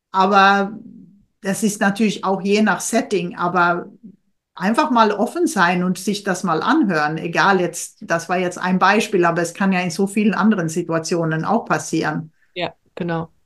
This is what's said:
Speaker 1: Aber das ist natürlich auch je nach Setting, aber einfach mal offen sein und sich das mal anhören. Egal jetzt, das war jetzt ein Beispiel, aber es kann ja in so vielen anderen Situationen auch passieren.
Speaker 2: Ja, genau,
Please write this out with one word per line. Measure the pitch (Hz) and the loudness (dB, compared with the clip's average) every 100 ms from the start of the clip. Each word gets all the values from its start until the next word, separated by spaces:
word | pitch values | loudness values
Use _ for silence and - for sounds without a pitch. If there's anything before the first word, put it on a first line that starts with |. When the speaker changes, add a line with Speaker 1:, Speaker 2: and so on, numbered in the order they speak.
| _ | _
Speaker 1:
Aber | 190 190 202 196 202 196 - - - - _ _ _ | 0 4 6 6 4 0 -6 -18 -20 -20 _ _ _
das | 190 190 | -6 -2
ist | 220 - | -2 0
natürlich | 202 202 220 - | 0 2 0 0
auch | 185 190 | -2 -2
je | 196 208 | 2 2
nach | 214 175 | 2 0
Setting, | - 233 - 185 175 - | -2 -2 0 -2 -4 -4
aber | 175 180 175 175 - - 196 - _ _ _ - | -2 2 2 0 -6 -16 -20 -20 _ _ _ -6
einfach | 185 233 311 | -2 0 2
mal | 240 214 | 4 2
offen | - 233 330 349 | 2 -2 0 -2
sein | 202 175 180 | 2 2 2
und | 180 185 | 0 -2
sich | - 196 | -2 -4
das | 196 185 | -2 -4
mal | 185 156 | -2 -2
anhören. | - 311 214 160 151 160 | 0 2 2 2 0 -2
Egal | 175 165 175 190 | -4 0 2 2
jetzt, | 175 165 - - | 0 -4 -12 -12
das | 208 165 165 | -4 -4 -2
war | 185 | -2
jetzt | 180 - | -2 -4
ein | 185 185 | -2 2
Beispiel, | 185 214 220 190 | 4 4 2 2
aber | 170 165 | 2 2
es | 165 | -2
kann | - 196 | -2 0
ja | 180 | 0
in | 180 | -2
so | 170 196 | -2 -2
vielen | 214 214 | 0 0
anderen | - 214 190 165 | 2 2 2 0
Situationen | 170 170 165 160 170 160 160 190 | -4 -2 -4 -2 -2 0 -2 0
auch | 226 - | -2 0
passieren. | 156 - 160 160 160 160 _ _ 180 | -2 -2 -4 -2 -4 -8 _ _ -8
Speaker 2:
Ja, | 175 - _ - | -8 -10 _ -10
genau, | 175 165 165 _ | -6 -6 -8 _